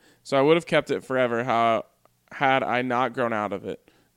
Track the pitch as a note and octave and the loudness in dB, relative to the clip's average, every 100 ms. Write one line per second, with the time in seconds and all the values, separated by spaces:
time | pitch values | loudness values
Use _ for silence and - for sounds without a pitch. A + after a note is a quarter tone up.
0 | _ _ - C#3 C#3+ E3+ - D#3 C#3 G2 | _ _ -4 2 4 4 2 -2 0 -4
1 | - C3 B2 A#2 B2+ A#2 A#2 A2 - _ | -2 0 0 0 0 2 2 0 -4 _
2 | _ _ _ - C3+ C3+ - B2 B2+ A#2+ | _ _ _ -2 2 2 0 -2 -2 -2
3 | B2+ B2 A#2+ A2 G#2 G2 G#2+ D2+ _ _ | -2 -2 -2 -2 -4 -6 -8 -12 _ _
4 | _ | _